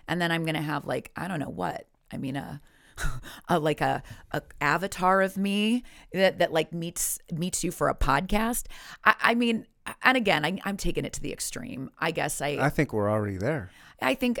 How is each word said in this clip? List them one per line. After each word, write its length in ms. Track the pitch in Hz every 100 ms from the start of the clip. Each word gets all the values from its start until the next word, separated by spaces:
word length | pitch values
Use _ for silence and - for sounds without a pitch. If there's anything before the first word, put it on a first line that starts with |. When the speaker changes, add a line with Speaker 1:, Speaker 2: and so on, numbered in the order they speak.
| -
Speaker 1:
And 140 | 170
then 100 | 170
I'm 140 | 165
gonna 180 | 160 156
have, 240 | 151 147 -
like, 240 | 135 - -
I 120 | 175
don't 120 | 165
know 100 | -
what. 360 | - 87 - - _ -
I 40 | -
mean, 180 | 135 139
a, 240 | - 143 - _ - -
<laughs> 520 | - - - - -
a, 100 | 170
like, 220 | 151 151
a, 220 | 135 135 - - -
a 100 | 147 - -
avatar 640 | 147 170 190 - 185 190
of 140 | 190 190
me 440 | 196 202 214 247 - - -
that, 260 | 180 190 180
that, 140 | 170
like, 200 | 160 156
meets, 460 | 170 170 - - - -
meets 320 | 156 180 -
you 60 | 175
for 180 | - 143
a 60 |
podcast. 720 | 139 139 139 185 208 226 240 - - - -
I, 100 | 214 -
I 140 | -
mean, 320 | 240 240 226 - _ - -
and 140 | - 262
again, 260 | 202 160
I, 140 | 151 190
I'm 120 | 196 196
taking 280 | 175 - -
it 80 |
to 80 | -
the 100 | -
extreme. 580 | - - - - 131 131 -
I 120 | 160
guess 320 | 160 143 -
I 60 | 143 139
Speaker 2:
I 80 | 143
think 240 | 147 143
we're 180 | 107 101
already 280 | 107 104 92
there. 320 | 110 156 92 - - -
Speaker 1:
I 140 | 254
think, 240 | 262 247 226